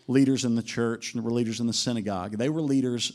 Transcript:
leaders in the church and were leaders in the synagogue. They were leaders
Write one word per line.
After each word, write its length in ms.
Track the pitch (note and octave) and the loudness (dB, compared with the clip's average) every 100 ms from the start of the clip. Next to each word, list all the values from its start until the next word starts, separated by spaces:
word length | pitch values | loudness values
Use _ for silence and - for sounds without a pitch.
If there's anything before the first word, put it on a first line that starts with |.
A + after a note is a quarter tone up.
| - | 2
leaders 360 | B2+ C3+ C3 | 4 6 4
in 120 | B2 | 2
the 80 | A#2 | 0
church 500 | A2 - A#2 A#2 - | 0 -2 -2 -2 -6
and 100 | A#2 | -6
were 80 | A2+ | -2
leaders 280 | A#2+ A2+ A2 | 0 0 -2
in 80 | A#2 | -2
the 60 | |
synagogue. 640 | G#2+ - A#2 G2+ F#2+ F#2+ G#2+ | -2 -2 -2 -2 -4 -4 -2
They 120 | C3 | -2
were 120 | D#3 | -2
leaders 520 | D3 C#3 B2+ A#2+ - | 0 2 2 -2 -4